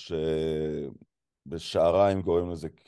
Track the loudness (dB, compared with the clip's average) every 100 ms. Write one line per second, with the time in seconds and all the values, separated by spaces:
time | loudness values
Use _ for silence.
0 | -8 -4 -2 0 0 -2 -4 -4 -8 -12
1 | -20 _ _ _ -12 -10 -4 2 4 6
2 | 4 2 2 2 0 -6 -10 -14